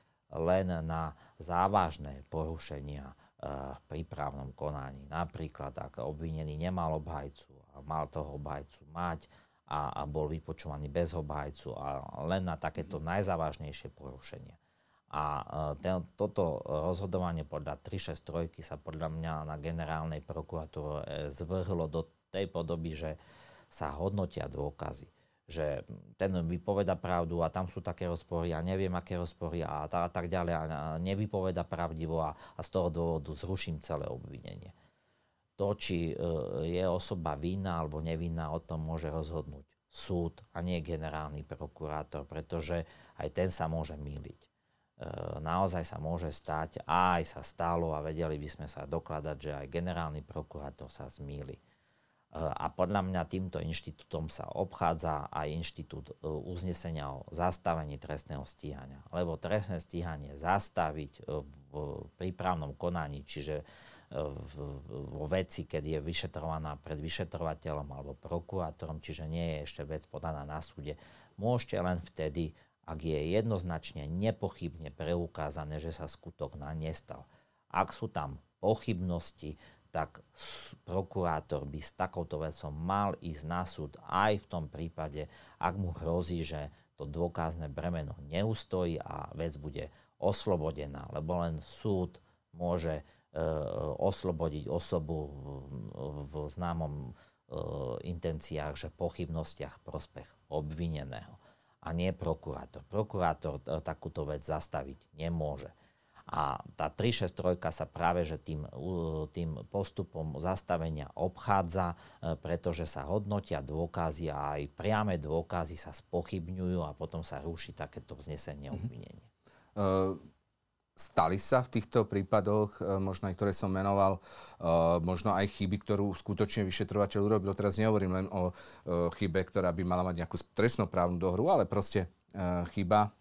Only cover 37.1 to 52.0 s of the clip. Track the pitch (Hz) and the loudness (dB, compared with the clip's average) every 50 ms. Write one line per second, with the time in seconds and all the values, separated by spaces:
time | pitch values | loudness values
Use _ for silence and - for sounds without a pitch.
37.1 | 104 87 80 82 71 71 80 87 95 98 95 95 85 82 80 76 76 78 78 82 | -2 -2 0 -2 0 0 0 0 0 0 0 0 0 0 0 0 -2 -2 0 0
38.1 | 82 80 85 85 82 82 80 76 80 82 - - 80 78 78 80 82 78 78 76 | 0 0 0 0 0 0 0 0 -2 -2 -2 -4 -4 -2 0 0 0 0 0 0
39.1 | 76 82 76 76 85 78 69 71 71 71 - _ _ _ _ _ - - - - | 0 -2 -2 0 -2 -4 -4 -4 -10 -12 -16 _ _ _ _ _ -8 -6 -2 0
40.1 | 92 87 85 82 - - - - - 85 87 90 90 85 78 87 85 78 80 78 | 2 2 2 0 -2 -8 -16 -10 -6 -2 0 2 2 0 0 0 -2 -2 -2 -2
41.1 | 76 78 78 76 73 73 71 - 73 - 76 76 - - 80 76 76 76 73 - | -2 -4 -4 -4 -6 -8 -8 -8 -8 -8 -8 -10 -6 -6 -4 -2 -2 -4 -4 -4
42.1 | - 73 71 - 76 80 80 - 82 82 78 78 87 85 82 - - - - - | -6 -8 -8 -6 -6 -8 -6 -2 -4 -2 0 0 0 -2 -2 -4 -10 -18 -20 -20
43.1 | - - 78 76 - 87 92 92 - - 82 80 82 80 78 78 78 73 71 71 | -8 -6 -6 -2 0 2 2 2 2 0 0 0 2 0 -2 -4 -6 -8 -8 -6
44.1 | 71 71 69 - - - - _ _ _ _ _ _ _ _ _ _ - - - | -6 -8 -8 -10 -14 -16 -20 _ _ _ _ _ _ _ _ _ _ -10 -8 -8
45.1 | - - 50 50 - 73 76 80 85 92 98 90 90 85 80 - - 73 76 80 | -6 -4 -4 -4 -4 -4 0 2 4 4 4 4 4 0 -2 -2 -4 -4 -2 0
46.1 | 85 85 85 76 76 - - - 78 78 80 78 - - - - 80 90 90 90 | 0 0 0 -2 -4 -4 -4 -2 -2 -2 -2 -2 -6 -8 0 4 6 6 8 6
47.1 | 87 85 78 - - 69 - - - - 85 85 85 85 85 80 78 76 73 80 | 6 4 2 0 -4 -6 -6 -6 -2 0 0 2 2 2 2 2 0 0 -2 -2
48.1 | 78 82 82 78 76 73 73 76 - - 76 73 - 71 69 69 82 82 - - | -2 0 0 0 0 -2 -4 -6 -6 -8 -8 -8 -8 -10 -6 -2 -2 -4 -2 -4
49.1 | 80 76 73 78 73 67 - 76 73 71 71 67 76 85 87 90 82 85 82 78 | -4 -4 -2 -4 -4 -4 -4 -6 -6 -6 -6 -4 -2 -2 0 0 0 0 -2 -2
50.1 | 76 76 71 - - 78 73 - - 73 71 69 - - 67 64 - - - - | -4 -6 -8 -6 -6 -8 -8 -6 -10 -10 -8 -10 -10 -10 -12 -12 -10 -12 -12 -12
51.1 | - - 71 71 71 - 71 131 - - _ _ _ _ _ _ _ _ | -10 -10 -8 -8 -6 -8 -8 -8 -12 -14 _ _ _ _ _ _ _ _